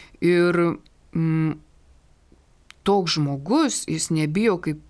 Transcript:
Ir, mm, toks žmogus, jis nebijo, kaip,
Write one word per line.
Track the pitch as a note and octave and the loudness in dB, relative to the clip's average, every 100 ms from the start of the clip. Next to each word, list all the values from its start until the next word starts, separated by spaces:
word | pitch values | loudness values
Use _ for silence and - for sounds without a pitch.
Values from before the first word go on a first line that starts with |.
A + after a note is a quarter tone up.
| - - | -20 -2
Ir, | E3+ F3 F3 F3 E3+ - - _ _ E3 | 2 4 4 2 0 -2 -10 _ _ -2
mm, | E3 D#3+ D#3+ D3+ - _ _ _ _ _ _ - _ _ - - | 0 0 0 -4 -12 _ _ _ _ _ _ -20 _ _ -20 -6
toks | - G3+ E3+ D#3 | 0 0 0 -2
žmogus, | C#3+ C#3 C#3+ C#4+ C#4+ B3 - | -2 -4 0 0 0 -2 -6
jis | D#3+ - | -4 -2
nebijo, | D#3+ D3+ E3+ A3+ F3 | -2 -2 0 0 0
kaip, | E3 D3+ | -4 -8